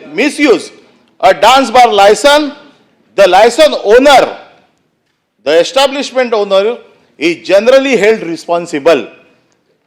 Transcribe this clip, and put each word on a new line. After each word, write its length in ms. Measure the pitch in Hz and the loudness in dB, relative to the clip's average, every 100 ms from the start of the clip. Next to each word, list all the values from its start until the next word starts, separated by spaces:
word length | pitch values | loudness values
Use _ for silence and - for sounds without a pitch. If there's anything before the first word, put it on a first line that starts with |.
| - 156 | -12 -6
misuse 500 | 285 - 294 180 - - _ _ _ _ | -6 -2 0 0 -4 -20 _ _ _ _
a 120 | 180 | -4
dance 380 | 185 202 269 254 | 0 2 2 2
bar 180 | 240 240 | 2 2
license, 580 | 208 196 208 285 294 294 - _ _ _ _ _ - | 4 2 2 2 0 -2 -10 _ _ _ _ _ 0
the 80 | 196 | 2
license 480 | 180 233 233 302 220 | 4 2 2 0 0
owner, 400 | 196 233 285 262 139 98 - _ _ _ _ _ _ _ _ _ 131 | 2 2 4 2 0 -6 -20 _ _ _ _ _ _ _ _ _ -2
the 80 | 160 | -2
establishment 720 | 170 269 277 285 262 247 247 | 0 -2 -2 -4 -8 -6 -4
owner 280 | 220 202 190 208 240 _ _ _ _ | -4 -2 -2 -2 -8 _ _ _ _
is 160 | 156 151 110 | -6 -6 -2
generally 480 | 190 226 269 269 233 | 0 2 2 2 0
held 260 | 202 220 | 0 -2
responsible 800 | 165 160 - 175 170 151 143 147 98 - _ _ _ _ _ _ | -6 -12 -6 -6 -6 -4 -2 -2 -4 -18 _ _ _ _ _ _